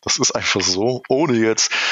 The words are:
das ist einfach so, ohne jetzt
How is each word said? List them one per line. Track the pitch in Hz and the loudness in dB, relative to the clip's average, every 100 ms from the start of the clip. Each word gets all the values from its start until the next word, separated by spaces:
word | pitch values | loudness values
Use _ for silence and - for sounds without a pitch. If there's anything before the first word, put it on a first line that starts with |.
das | - - | -6 -2
ist | - | -2
einfach | 113 - 101 | -2 -2 -2
so, | 92 92 117 123 - | 0 0 -2 -2 0
ohne | - - 117 | 0 2 2
jetzt | 110 110 - - - | 2 2 0 -2 -2